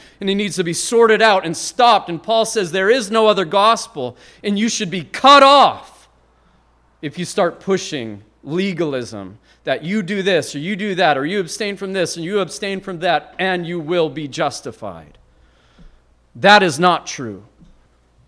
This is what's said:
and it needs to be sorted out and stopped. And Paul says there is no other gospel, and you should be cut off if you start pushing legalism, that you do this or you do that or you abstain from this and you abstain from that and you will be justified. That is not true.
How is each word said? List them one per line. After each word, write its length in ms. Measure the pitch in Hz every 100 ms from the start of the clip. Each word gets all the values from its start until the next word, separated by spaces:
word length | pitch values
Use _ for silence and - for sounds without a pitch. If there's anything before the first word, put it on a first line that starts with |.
| - _
and 80 | 196
it 60 | 196
needs 200 | 208 165
to 80 |
be 80 | 175
sorted 500 | 165 - 233 226 214
out 240 | 220 202 165
and 120 | 156
stopped. 500 | - - 240 208 -
And 160 | 165
Paul 220 | - 226 220
says 260 | 220 175
there 180 | 185 190
is 220 | 262 196
no 160 | 226 214
other 160 | 196
gospel, 720 | 170 196 214 226 - 151 123 - - _
and 160 | 208 202
you 120 | 226
should 200 | - 196
be 140 | 180
cut 400 | 139 - 277 285
off 640 | 269 285 202 107 - - _ _ _ _ _ _ _ _ _ _
if 180 | 151 151
you 60 | 170
start 340 | - 175 170
pushing 640 | - 190 - 147 113 101 - _ 139
legalism, 960 | 170 196 170 160 131 117 107 95 107 _ _ -
that 180 | 135
you 180 | 165 214
do 220 | 170 202
this 320 | 185 170 - 147
or 40 |
you 160 | 165 202
do 200 | 208 180
that 220 | 170 135
or 80 | 147
you 160 | 202
abstain 340 | 170 - 208 202
from 160 | 196
this 220 | 190 165 175
and 80 | 165
you 140 | 202
abstain 400 | 170 - 202 190
from 200 | 196 175
that 360 | 180 156 - -
and 300 | 185 180 170
you 120 | 175
will 300 | 151 175 160
be 180 | 135 147
justified. 920 | 135 151 - 127 - 104 82 76 _ _ _ _ _ _ _ - _ _ _ _
That 300 | 123 185 208
is 160 | 185 135
not 260 | 180 165 -
true. 380 | - 120 95 110 _ - _ _ _ _ _